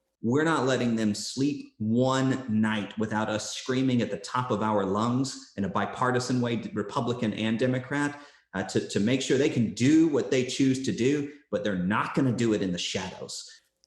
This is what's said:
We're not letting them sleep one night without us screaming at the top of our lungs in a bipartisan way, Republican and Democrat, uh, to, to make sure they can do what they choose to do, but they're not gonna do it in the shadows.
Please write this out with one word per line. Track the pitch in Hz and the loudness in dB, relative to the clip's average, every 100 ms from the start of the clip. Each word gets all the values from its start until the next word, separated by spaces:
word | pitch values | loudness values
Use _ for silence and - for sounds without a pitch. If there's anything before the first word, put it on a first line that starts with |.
| _ _ 113 | _ _ 0
We're | 135 160 | 2 2
not | 156 127 | 2 2
letting | 123 120 113 | 2 2 2
them | 107 | 0
sleep | 101 - - 139 143 - - | -2 -4 -2 -2 -2 -8 -6
one | 107 117 131 131 131 131 - | 0 2 4 4 2 0 0
night | 107 110 110 98 - | 0 2 0 -4 -4
without | 107 107 107 | -2 -2 -2
us | 107 - | -2 -4
screaming | - - 127 131 123 | -6 -2 0 2 2
at | 104 | 0
the | 101 | -4
top | - 127 123 | -6 -4 -2
of | 107 | -2
our | 110 107 95 | 0 0 0
lungs | 101 117 123 135 - - - | 0 0 0 -2 -6 -12 -6
in | 95 | -4
a | |
bipartisan | 101 98 - 127 123 - 127 | -2 -4 -2 0 0 0 0
way, | 120 113 98 | 0 -2 -4
Republican | 107 101 143 120 123 110 | -6 -4 -2 -2 -2 -2
and | 92 110 113 | 0 0 2
Democrat, | 127 127 123 143 143 - - - _ 95 | 2 0 -2 -2 -2 -4 -16 -20 _ -6
uh, | 95 | -2
to, | 110 - | -2 -2
to | 101 | 0
make | 104 131 | 2 0
sure | - 131 | 2 2
they | 151 | 2
can | - 104 | 2 0
do | 95 127 160 165 | 2 4 6 6
what | 139 - | 2 0
they | 131 123 | 0 0
choose | - 135 127 - | 2 2 2 -2
to | |
do, | 92 120 147 143 - _ | 0 2 0 -2 -10 _
but | 98 104 | -4 -2
they're | 92 | 0
not | 90 113 139 - | 0 0 0 0
gonna | 135 | 2
do | 104 117 | 2 2
it | 104 | 2
in | 95 | 0
the | 87 | -2
shadows. | - 101 92 - - - - - _ _ | -4 -4 -6 -10 -12 -12 -14 -20 _ _